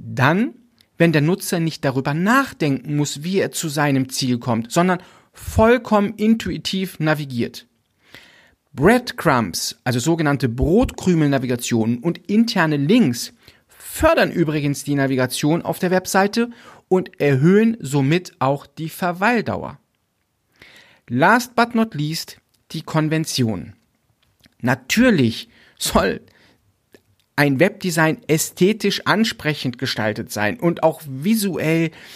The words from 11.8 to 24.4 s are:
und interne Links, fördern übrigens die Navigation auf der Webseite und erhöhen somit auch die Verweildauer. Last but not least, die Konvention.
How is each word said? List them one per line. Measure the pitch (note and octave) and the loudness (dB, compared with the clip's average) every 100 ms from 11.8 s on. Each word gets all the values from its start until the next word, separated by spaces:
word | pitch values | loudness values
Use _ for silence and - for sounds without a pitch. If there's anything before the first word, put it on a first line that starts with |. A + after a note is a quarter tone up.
| A2 A#2+ | 0 0
und | F3 F3 - | -4 -6 0
interne | G#3 A3+ F#3+ D#3+ D3 | 0 2 0 0 0
Links, | C#3+ B3 D#3+ A#2+ - - - _ _ | 2 4 4 0 -8 -14 -20 _ _
fördern | - - - D#4+ D#4 F3 | -20 -14 0 2 4 2
übrigens | F3 D#3 D3+ C#3+ C#3 | 0 0 0 -2 -4
die | - C#3+ | -4 0
Navigation | C3+ C3 B2 - D3 E3 | 0 0 0 0 0 0
auf | - E3 | -2 -4
der | F#3 | 0
Webseite | F#3 F#3 G3 G3+ A3+ A#3+ - - - _ | 0 0 0 2 0 -4 -6 -20 -20 _
und | F#3 F3+ - | 0 0 -2
erhöhen | C#3+ C3 D#3+ G3+ A3+ A3+ | 0 4 6 6 4 0
somit | C3+ C#3+ C3+ F3 F3 - | -2 0 2 0 -2 -4
auch | C3 C#3+ - | -2 -2 -6
die | - D#3+ | -12 -12
Verweildauer. | - F3+ F3 G#3+ A#3+ B2 F#2 C#2+ C#3+ _ _ _ _ _ _ _ _ - - - _ - | -6 -6 -2 0 0 -2 -6 -8 -16 _ _ _ _ _ _ _ _ -20 -20 -20 _ -6
Last | B2 F3 A#3+ A#3+ - | 0 4 2 0 -2
but | A#3 | 0
not | A3+ A3 D3 | 0 -2 -2
least, | D3+ D#3+ - - _ _ _ | -6 -6 -12 -18 _ _ _
die | E3 | -12
Konvention. | - D#3+ D#3 D#3+ D#3+ - A2+ F#2 C2 - _ _ _ _ _ _ | -4 -2 0 -2 -2 -2 -2 -2 -10 -18 _ _ _ _ _ _